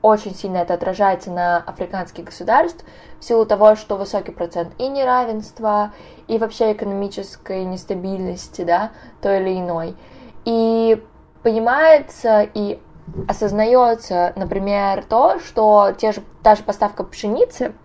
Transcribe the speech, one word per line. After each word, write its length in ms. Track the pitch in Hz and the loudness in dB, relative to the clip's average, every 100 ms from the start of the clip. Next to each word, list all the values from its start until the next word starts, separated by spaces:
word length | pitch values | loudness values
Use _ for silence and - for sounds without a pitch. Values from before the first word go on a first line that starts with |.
очень 320 | 214 214 208 | 4 2 -2
сильно 220 | 185 196 185 | -10 -6 -4
это 160 | 175 | -4
отражается 580 | 175 185 190 196 180 185 | -4 -4 0 0 0 -6
на 280 | 175 175 175 | -4 -2 -2
африканских 680 | 170 - 175 190 175 - | -4 -12 -10 -8 -10 -14
государств 580 | 170 - 180 247 339 - - - - - | -18 -12 0 2 2 -4 -20 -20 -20 -20
в 60 | |
силу 200 | - 233 | -2 0
того, 300 | 220 208 214 214 | 2 4 6 4
что 200 | - 202 | -2 -8
высокий 360 | 196 202 190 | -4 -6 -8
процент 400 | - 170 175 170 - | -10 -8 -6 -8 -8
и 100 | 262 | -8
неравенства, 1040 | 277 262 247 240 220 214 - 220 208 208 - - - - | -2 0 0 0 -6 -10 -6 -2 0 -2 -8 -20 -20 -6
и 120 | 220 | -4
вообще 340 | 220 - 220 | -4 -2 -2
экономической 920 | 208 208 196 202 196 196 - - 190 185 | 0 -4 -6 -6 -10 -14 -18 -10 -8 -6
нестабильности, 960 | 185 - 185 190 190 185 180 - - | -10 -8 -8 -6 -6 -8 -10 -14 -10
да, 300 | 170 175 220 - - - | 0 0 -2 -10 -20 -8
той 200 | 202 196 | -2 0
или 200 | 190 185 | 0 -4
иной. 340 | 180 165 165 190 - - 240 - - | -4 -6 -8 -14 -20 -20 -20 -10 -4
И 600 | 226 226 226 226 220 - - _ _ | 0 2 2 2 0 -2 -20 _ _
понимается, 1040 | 233 220 233 269 320 302 285 - 233 214 208 | -2 0 0 4 6 6 4 -6 2 2 2
и 260 | 214 202 - - - - - - | -4 -6 -8 -14 -20 -14 -12 -6
осознаётся, 1040 | 202 208 202 220 254 240 226 - 180 175 190 | -4 -2 2 6 6 6 2 -2 0 0 -2
например, 680 | 180 190 196 202 196 196 | -6 -4 -2 0 0 -2
то, 340 | - 226 311 381 | 0 4 4 2
что 540 | - - 214 208 202 196 | -4 2 4 6 4 0
те 140 | 220 | -4
же, 100 | 208 - - | -4 -12 0
та 120 | 226 | 2
же 80 | 214 | 2
поставка 420 | - 202 208 - | 0 -4 -4 -4
пшеницы 680 | 185 - 208 240 494 - 247 - | -12 -8 -6 -2 -2 -2 -8 -8